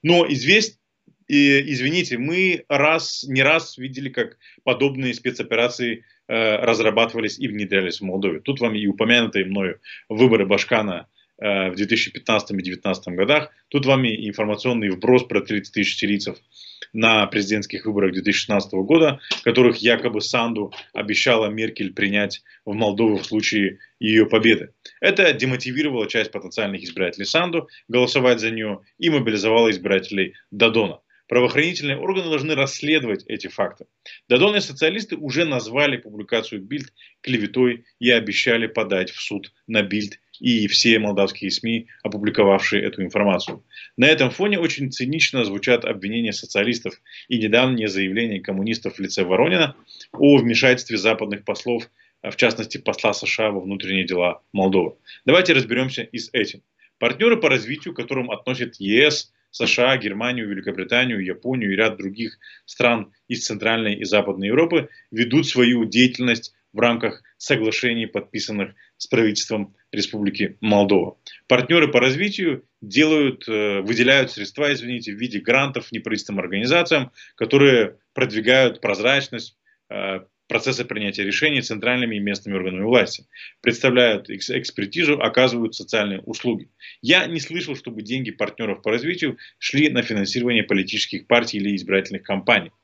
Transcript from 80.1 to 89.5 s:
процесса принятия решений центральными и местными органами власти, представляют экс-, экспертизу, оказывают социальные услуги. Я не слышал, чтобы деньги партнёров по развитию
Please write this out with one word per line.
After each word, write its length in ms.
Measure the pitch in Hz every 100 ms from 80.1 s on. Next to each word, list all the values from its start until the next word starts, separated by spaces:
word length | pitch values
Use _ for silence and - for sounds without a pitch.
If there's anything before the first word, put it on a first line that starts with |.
| 95 - _ _
процесса 360 | 113 135 123
принятия 400 | 120 104 101 98
решений 380 | 98 - 156 143
центральными 540 | - 110 113 123 120 107
и 40 |
местными 360 | 101 98 - 95
органами 280 | 92 92
власти, 400 | 104 120 - - _ - - _
представляют 640 | 123 117 135 123 120 104 -
экс-, 220 | 104 -
экспертизу, 680 | - - - 101 151 160 147
оказывают 540 | 110 - 127 120 113
социальные 460 | - 104 113 104 95
услуги. 480 | - 110 123 107 - _ - -
Я 260 | 117 180 170
не 140 | 165
слышал, 340 | 139 165 143 131
чтобы 260 | - 110
деньги 280 | 110 127 120
партнёров 520 | - 104 - 110 95
по 80 | 107
развитию 480 | 117 147 180 156 113 -